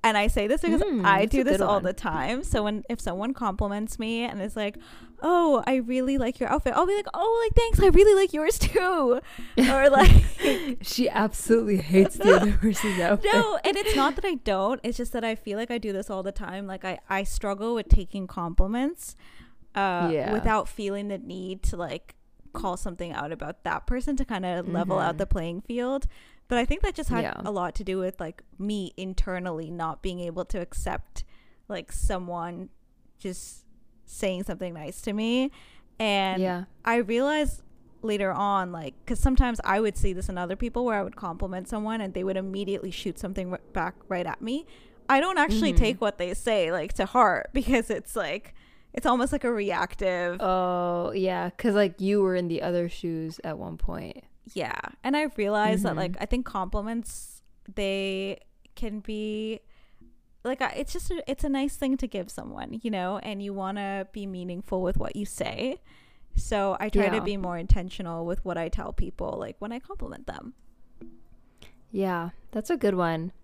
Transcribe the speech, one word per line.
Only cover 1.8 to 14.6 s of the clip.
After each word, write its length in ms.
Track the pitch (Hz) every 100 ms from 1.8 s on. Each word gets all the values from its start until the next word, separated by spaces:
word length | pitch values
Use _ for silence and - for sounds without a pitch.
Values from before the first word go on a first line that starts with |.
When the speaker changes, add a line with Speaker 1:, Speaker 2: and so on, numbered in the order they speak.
Speaker 1:
the 100 | 180
time. 520 | 196 202 160 139 247
So 180 | - 240
when, 220 | 208 214 -
if 120 | 233
someone 340 | - 180 220
compliments 640 | 269 220 190 208 202 220 -
me 220 | 220 226
and 180 | 240 208
is 140 | 196
like, 240 | 214 202 208 - - - -
"Oh, 440 | 311 359 320 262 -
I 100 | 262
really 400 | 226 254 254 277
like 220 | 240 -
your 100 | 247
outfit," 260 | 294 254 -
I'll 100 | 359
be 80 |
like, 140 | 403 -
"Oh, 320 | - 415 466
like, 120 | 453 -
thanks, 240 | 466 427
I 80 | 392
really 260 | 349 403
like 180 | 392 381
yours 240 | 302 311 -
too." 640 | - - 370 349 254 247 - -
Speaker 2:
<laughs> 180 | - - 262
Speaker 1:
Or, 220 | 269 277
like, 320 | 269 - - - - - 359 302 247
Speaker 2:
She 260 | - - 247
absolutely 680 | - 214 - - 226 214 190
hates 380 | 151 190 196 -
the 180 | 392 277
other 160 | 208
Speaker 1:
<laughs> 80 | 202
Speaker 2:
person's 400 | 220 202 214 180
outfit. 300 | 170 202 403
Speaker 1:
No, 260 | 466 453 415
and 120 | - 392
it's 200 | 415 427
not 180 | 277
that 100 | 269
I 100 | 392 285
don't. 420 | - 190